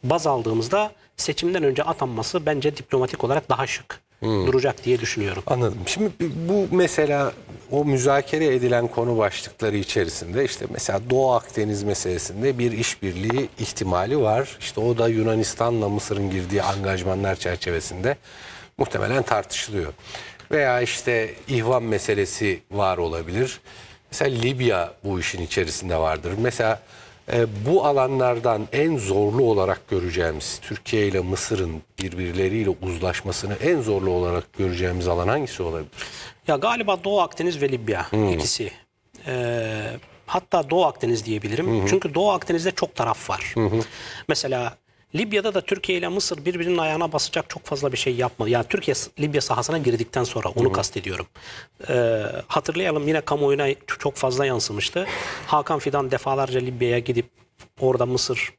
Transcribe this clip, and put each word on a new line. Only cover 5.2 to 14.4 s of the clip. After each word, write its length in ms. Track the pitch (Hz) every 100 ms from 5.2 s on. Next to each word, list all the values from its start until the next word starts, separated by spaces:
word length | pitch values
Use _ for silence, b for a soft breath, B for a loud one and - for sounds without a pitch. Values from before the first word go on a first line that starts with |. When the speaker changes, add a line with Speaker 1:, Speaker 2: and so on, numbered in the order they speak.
| 101 95 -
Speaker 2:
Anladım. 320 | 131 117 95 90
Şimdi 240 | - 214 -
bu 460 | 170 147 165 202 190
mesela 640 | 180 175 - 151 143 139 - - - -
o 140 | 139
müzakere 640 | 147 135 127 139 143 156 156
edilen 420 | 127 123 120 117
konu 300 | 120 117 117
başlıkları 580 | 104 - - - 110 101
içerisinde 680 | 95 - 85 80 85 101
işte 220 | 139 - -
mesela 300 | - - 98 117
Doğu 220 | 127 135
Akdeniz 500 | 120 - - 107 104
meselesinde 760 | 101 98 90 90 - 98 131 127
bir 140 | 120
işbirliği 760 | 110 113 - 98 87 101 123 139 -
ihtimali 640 | 110 - 98 90 98 147
var. 360 | 113 110